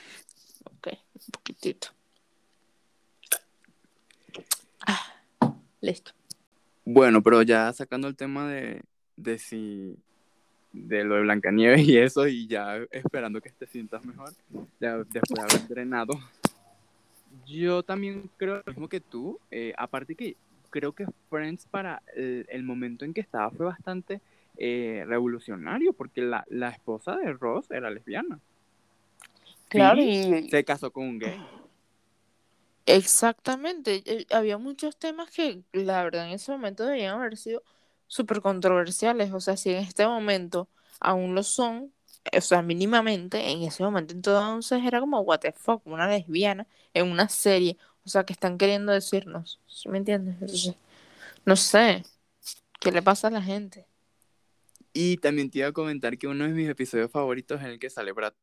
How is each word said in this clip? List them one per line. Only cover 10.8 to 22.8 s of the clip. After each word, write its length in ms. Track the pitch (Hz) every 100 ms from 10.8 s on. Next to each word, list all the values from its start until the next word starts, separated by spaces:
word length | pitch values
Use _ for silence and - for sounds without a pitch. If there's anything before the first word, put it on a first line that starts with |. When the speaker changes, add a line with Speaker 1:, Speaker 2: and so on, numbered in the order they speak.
| - 104
Speaker 2:
lo 120 | 104 104
de 60 |
Blancanieves 600 | 104 104 95 104 117 139 151
y 100 | 120
eso, 300 | 127 143 143
y 200 | 120 113
ya 300 | 107 101 107 120
esperando 500 | 131 131 139 113 107
que 80 | -
te 160 | - 127
sientas 360 | 123 110 113 123
mejor, 280 | - 139 - _ - - _
ya 180 | 117 113
después 440 | 107 117 110 113
de 0 |
haber 260 | 104 113 110
drenado. 520 | 123 123 123 117 143 131 _ - - _ _ _ _ _ _ _ 131 131
Yo 380 | 151 175 180
también 460 | 175 196 196 196 190 _
creo 200 | 190 202
lo 60 | 196
mismo 140 | - 156
que 100 | 185
tú, 400 | - 117 147 330 _
eh, 220 | 113 117 -
aparte 380 | 120 131 135 165
que 200 | 233 - _ _ _
creo 240 | 147 143
que 120 | - 196 - _
Friends 360 | 156 156 175 -
para 320 | 196 190 151 - -
el, 300 | 127 123 -
el 140 | 127
momento 420 | 127 123